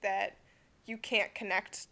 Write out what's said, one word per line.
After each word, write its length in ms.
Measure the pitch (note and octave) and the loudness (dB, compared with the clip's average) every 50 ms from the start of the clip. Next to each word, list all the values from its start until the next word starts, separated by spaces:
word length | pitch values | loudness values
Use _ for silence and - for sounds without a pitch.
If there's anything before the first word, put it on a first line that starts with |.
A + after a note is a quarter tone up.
that 360 | - G3 G3 G3 G3+ - - - - - - - _ _ _ _ - | -2 0 2 2 0 0 -2 -6 -20 -20 -20 -20 _ _ _ _ -10
you 120 | - A3+ A3 | -8 -8 -8
can't 360 | - - B3 G#3+ - - - | -4 2 2 2 2 2 -2
connect 520 | - A3+ G3 F#3 F#3+ - - - - - - | -6 -2 0 0 0 0 -2 -6 -10 -10 -12